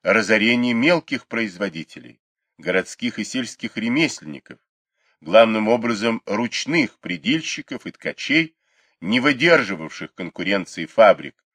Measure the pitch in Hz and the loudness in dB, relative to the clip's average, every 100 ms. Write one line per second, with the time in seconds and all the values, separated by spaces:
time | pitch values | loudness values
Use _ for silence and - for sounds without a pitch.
0 | 90 107 98 107 110 120 123 117 143 170 | 0 2 4 2 4 2 2 2 2 2
1 | - 127 - 113 110 90 98 80 78 - | -2 -10 -6 -6 -6 -6 -6 -6 -14 -16
2 | - - _ _ _ _ - 95 90 - | -20 -20 _ _ _ _ -2 -2 -2 -6
3 | 120 113 101 131 120 - 113 - 113 139 | -8 -6 -6 -6 -8 -10 -10 -6 -2 0
4 | 156 - 76 69 - 64 _ _ _ _ | -2 -4 -14 -16 -18 -20 _ _ _ _
5 | _ _ - 104 113 110 107 120 117 107 | _ _ 2 6 6 4 2 0 0 -2
6 | 113 113 - 104 120 - 131 165 123 _ | -2 -4 -6 -6 -4 -6 -4 -2 -2 _
7 | - 87 87 160 - - - - - - | -10 -6 -2 -2 -4 -10 -10 -12 -12 -10
8 | 78 - - 160 160 _ _ _ _ - | -12 -8 -2 0 0 _ _ _ _ -12
9 | 85 247 147 127 170 156 101 87 80 - | -2 0 2 2 6 4 4 -6 -10 -12
10 | 82 - 87 - 90 101 85 - 82 - | -14 -12 -12 -6 -2 -2 -4 -10 -4 6
11 | 107 78 69 _ _ | 6 6 -2 _ _